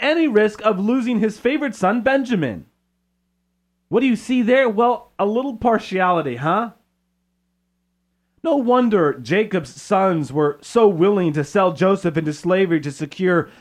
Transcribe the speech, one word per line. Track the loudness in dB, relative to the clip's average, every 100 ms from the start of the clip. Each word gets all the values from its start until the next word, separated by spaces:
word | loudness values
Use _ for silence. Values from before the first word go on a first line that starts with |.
any | -2 0 2
risk | 2 2 0
of | -2 0
losing | 0 0 0 0
his | -2 -2
favorite | -2 -2 -4 -2
son | 0 0
Benjamin. | 0 0 0 -2 -2 -6 -14 _ _ _ _ _ _ _ _ _ _ _ -4
What | 0
do | 0
you | -2
see | -2 -2
there? | 2 2 2
Well, | 2 0 0 -6 -4
a | -2
little | -2 -4 -4
partiality, | 0 0 -2 -2 0 0 -2 -4
huh? | -2 -2 -4 -10 _ _ _ _ _ _ _ _ _ _ _ _ _ _ _ _
No | -2 0
wonder | 2 2 4 2 2
Jacob's | 0 -2 -2 0 -4 -6 -12
sons | -2 0 2 0 -2
were | -2 -2 -2
so | -2 4 4
willing | 4 2 2 0
to | -2
sell | -2 0 0
Joseph | 2 2 2 0 -2
into | -4
slavery | -4 -2 0 2 0
to | -4
secure | -8 -10 -4 0 0 -2 -8